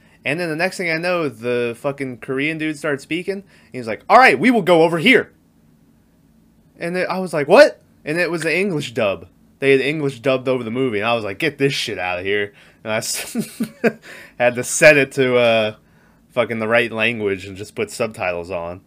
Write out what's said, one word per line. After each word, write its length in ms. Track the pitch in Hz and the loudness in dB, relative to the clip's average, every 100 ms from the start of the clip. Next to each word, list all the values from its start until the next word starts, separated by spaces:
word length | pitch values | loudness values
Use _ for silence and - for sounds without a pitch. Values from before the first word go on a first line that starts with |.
| _ _ | _ _
And 160 | 123 156 | -6 -4
then 80 | 175 | -4
the 80 | 156 | -2
next 200 | 185 185 | -4 -2
thing 120 | 175 | -4
I 60 | 160 | -2
know, 320 | 175 180 151 | -2 -2 -2
the 480 | 113 117 120 120 117 | -4 -4 -2 -2 -4
fucking 400 | 143 139 135 117 | -6 -6 -8 -10
Korean 380 | - 131 147 160 | -6 -4 -2 -2
dude 180 | 156 147 | -6 -4
started 220 | 156 139 | -4 -4
speaking, 320 | - 160 180 | -4 -6 -6
and 100 | 196 190 _ _ | -8 -10 _ _
he 60 | 127 | -10
was 80 | 113 | -8
like, 160 | 104 - | -8 0
"All 80 | 208 | 4
right, 200 | 254 135 | 4 4
we 120 | 208 | 2
will 120 | 233 | 2
go 200 | 170 175 | 4 4
over 160 | 165 170 | 4 2
here." 340 | 151 226 - _ _ _ _ _ _ _ _ _ _ _ _ _ _ _ | 4 4 2 _ _ _ _ _ _ _ _ _ _ _ _ _ _ _
And 180 | 170 180 | -6 -4
then 100 | 180 | -2
I 80 | 180 | -2
was 140 | 185 | -4
like, 120 | 160 143 | -2 4
"What?" 320 | 208 294 - _ _ | 8 8 4 _ _
And 140 | - 160 | -6 -2
it 120 | 170 | -2
was 120 | 170 | -2
the 140 | 160 160 | 0 0
English 360 | 202 156 135 | 0 -2 -4
dub. 360 | 117 104 92 - _ _ _ | -2 0 -2 -8 _ _ _
They 140 | 123 | 4
had 80 | 135 | 4
English 380 | 127 156 139 117 | 4 -2 -4 -2
dubbed 280 | 120 131 127 | 0 0 0
over 160 | 127 | -2
the 60 | 113 | -2
movie, 280 | 120 131 104 | -2 -2 0
and 60 | 110 | 0
I 80 | |
was 80 | 120 | 0
like, 140 | 104 98 | -2 -4
"Get 200 | 156 143 | -4 0
this 160 | 139 | 0
shit 240 | 139 - 95 | 0 -4 -6
out 200 | 90 90 | -4 -4
of 60 | |
here." 300 | 95 104 101 - - _ | -2 -2 -2 -8 -20 _
And 100 | 110 | -6
I 20 | 110 | -4
s-, 400 | 110 - - 240 - - - - 226 | -4 -8 -6 -8 -8 -8 -10 -4 -4
<laughs> 460 | - - - - - | -4 -10 -20 -20 0
had 160 | 123 | 0
to 100 | 120 | 0
set 320 | 123 - 160 147 | -4 4 6 6
it 160 | 135 | 4
to, 240 | 139 127 123 | 2 2 4
uh, 380 | 120 113 107 - _ _ _ _ _ | 4 4 0 -4 _ _ _ _ _
fucking 280 | - 110 117 | -2 -2 -2
the 100 | 110 | 0
right 240 | 117 120 | 0 0
language 540 | 113 110 117 104 98 95 | 0 -2 0 -2 -4 -6
and 100 | 95 | -14
just 180 | 104 | -12
put 160 | - 107 | -6 -6
subtitles 600 | - 113 104 92 87 87 | -4 -6 -4 -6 -4 -6
on. 300 | 92 85 92 | -8 -8 -12